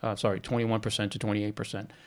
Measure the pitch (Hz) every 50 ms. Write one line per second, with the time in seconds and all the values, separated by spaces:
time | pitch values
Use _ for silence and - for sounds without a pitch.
0 | - 113 101 - - 107 95 92 - - 127 117 117 113 110 110 107 113 - -
1 | 104 98 - 113 - 104 104 104 104 104 107 - 107 - - 98 101 - - -
2 | -